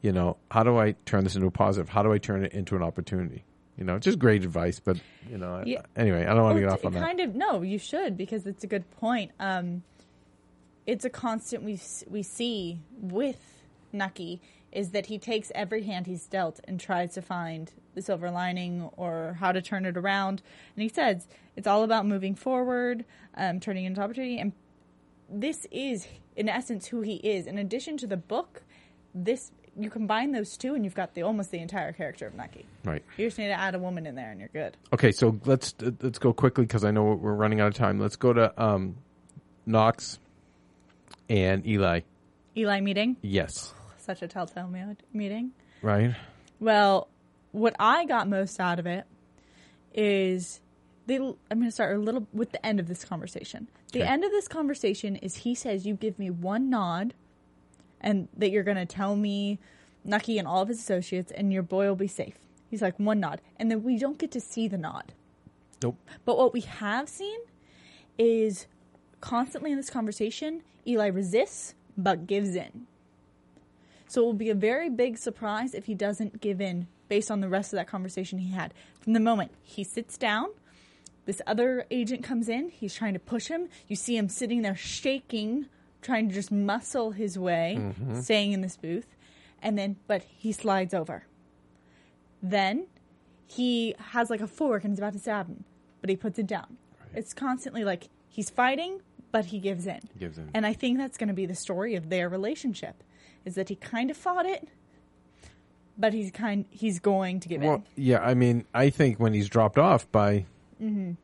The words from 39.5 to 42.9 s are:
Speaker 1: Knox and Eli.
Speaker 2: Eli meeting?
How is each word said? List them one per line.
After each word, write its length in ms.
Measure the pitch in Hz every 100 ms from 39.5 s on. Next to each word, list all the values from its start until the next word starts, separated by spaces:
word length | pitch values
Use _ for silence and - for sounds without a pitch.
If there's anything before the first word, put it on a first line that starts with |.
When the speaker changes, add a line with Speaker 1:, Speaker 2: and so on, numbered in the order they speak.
| _
Speaker 1:
Knox 540 | - 110 110 - - - _ _ _ _ _ _ _ _ _ - _
and 360 | 107 92 95 110
Eli. 340 | 107 92 85 - _ _ _ _ -
Speaker 2:
Eli 240 | 214 196
meeting? 360 | 196